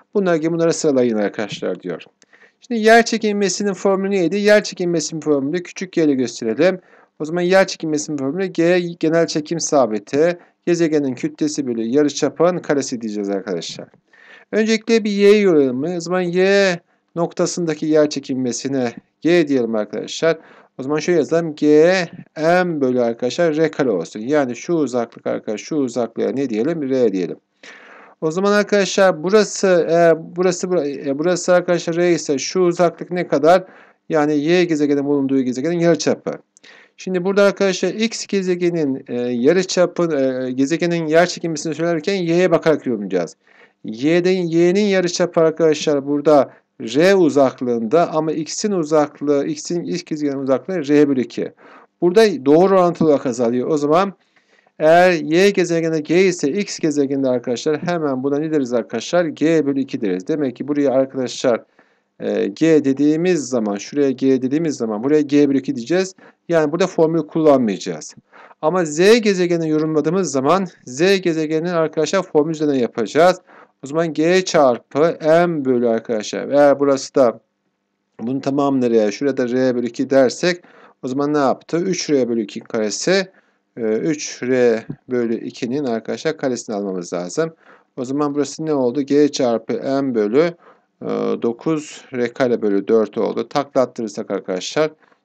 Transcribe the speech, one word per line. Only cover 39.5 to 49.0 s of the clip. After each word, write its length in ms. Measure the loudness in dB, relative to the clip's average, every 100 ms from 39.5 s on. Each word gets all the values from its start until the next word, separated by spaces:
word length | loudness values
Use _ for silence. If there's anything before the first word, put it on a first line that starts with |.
| 2 0 0 0 0 -2 0
e, 360 | 0 -2 -4
gezegenin 540 | -2 -2 0 -2 -2 2
yer 200 | 4 2
çekimini 320 | 0 -8 -6
söylerken 560 | -6 -4 -2 -2 -2
Y'ye 360 | -4 0 2 2
bakarak 360 | 2 2 0 -2
yorumlayacağız. 500 | -4 -2 -4 -4 -10 _ _ _ _
Y'de, 460 | -14 -4 0 2 2
Y'nin 540 | 0 0 2 2 2
yarıçapı 560 | 2 2 0 0 0 2
arkadaşlar 640 | 2 4 2 2 0 -2 -2
burada 440 | 0 4 4 4 -4 _ -14
R 340 | -4 2 4
uzaklığında 1000 | 4 4 4 2 0 -4 -2 0 2 2
ama 200 | -2 -2
X'in 400 | -4 -6 -6 -4
uzaklığı, 760 | -2 0 0